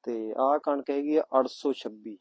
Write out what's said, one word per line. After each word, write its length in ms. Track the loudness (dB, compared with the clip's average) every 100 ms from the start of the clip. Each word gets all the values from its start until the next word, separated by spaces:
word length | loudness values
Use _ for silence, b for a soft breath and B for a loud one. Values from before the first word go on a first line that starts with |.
ਤੇ 300 | -6 -4 -4 0
ਆਹ 200 | 2 2
ਕਣਕ 320 | 0 -2 0
ਹੈਗੀ 260 | -2 2 0
ਆ 60 | 4 2
ਅੱਠ 60 | 2
ਸੌ 260 | -2 -4
ਛੱਬੀ। 460 | -2 -6 -12 -16 -16